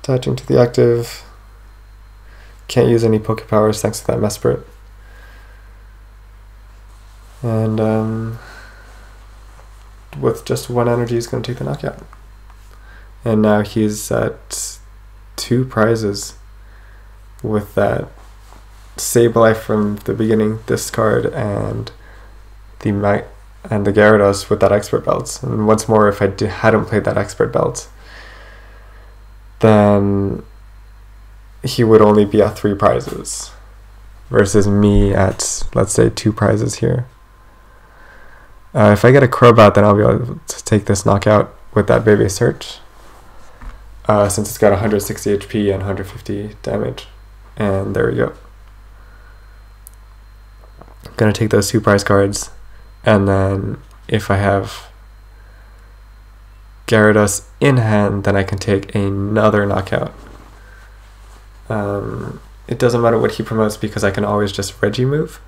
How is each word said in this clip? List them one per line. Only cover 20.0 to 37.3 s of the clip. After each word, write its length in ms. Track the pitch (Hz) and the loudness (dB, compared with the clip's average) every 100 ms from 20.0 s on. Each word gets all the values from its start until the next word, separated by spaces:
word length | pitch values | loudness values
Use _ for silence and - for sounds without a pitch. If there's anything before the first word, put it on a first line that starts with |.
| - | -6
beginning, 460 | 113 110 110 107 110 - | -4 0 0 0 -4 -4
this 240 | 117 - | -6 -4
card, 360 | - 110 117 113 | -2 0 0 -2
and 680 | - 110 104 104 110 113 - - - - - - - - - | -6 -6 -4 -6 -8 -10 -16 -20 -20 -20 -20 -20 -20 -20 -8
the 120 | 117 | -4
Ma-, 320 | 101 101 104 - - - - - | 0 0 -2 -4 -20 -20 -20 -6
and 180 | 107 101 | -2 0
the 60 | |
Gyarados 560 | 104 107 107 101 98 - | 4 6 6 4 0 -4
with 120 | 107 | 0
that 120 | 98 | 2
Expert 320 | 104 - - | 2 0 -4
Belt. 380 | - - 127 - | -2 -4 -6 -10
And 240 | 117 110 107 | -6 -2 2
once 200 | 107 - | 0 2
more, 220 | 107 104 | 2 2
if 140 | 101 | 2
I 60 | 101 | -4
d-, 180 | 95 104 | -2 -6
hadn't 400 | - 110 107 101 | 0 0 2 0
played 180 | 107 | -2
that 140 | 104 104 | -2 -4
Expert 340 | 101 - - | -6 -4 -2
Belt, 360 | - - 127 - - - - - - - - - - - - - - - - - - | 0 -2 -6 -16 -20 -20 -20 -20 -20 -20 -20 -20 -20 -20 -20 -20 -20 -20 -20 -20 0
then 840 | 110 107 104 101 101 101 98 - - - - - - - - - - - - - | 4 6 4 4 2 -2 -2 -6 -12 -20 -20 -20 -20 -20 -20 -20 -20 -20 -20 -12
he 220 | 127 - | -8 0
would 160 | 113 110 | 4 6
only 240 | 107 107 | 8 6
be 160 | 104 107 | 4 2
at 180 | 101 104 | 0 0
three 160 | 104 | -4
prizes 760 | 101 104 62 - - - - - - - - - - - - - | 2 0 0 -6 -12 -12 -14 -14 -20 -20 -20 -20 -20 -20 -20 -2
versus 360 | 120 101 104 101 | 0 2 2 2
me 460 | 101 104 104 101 | 4 4 4 4
at, 480 | 101 98 - - - - | 2 0 -2 -8 -4 -4
let's 180 | - 95 | -2 0
say, 160 | - 113 | 2 0
two 240 | 110 110 | 0 -4
prizes 440 | 107 107 107 117 - | 0 0 0 -4 -4
here. 300 | 113 127 123 - - | -2 -2 -6 -16 -20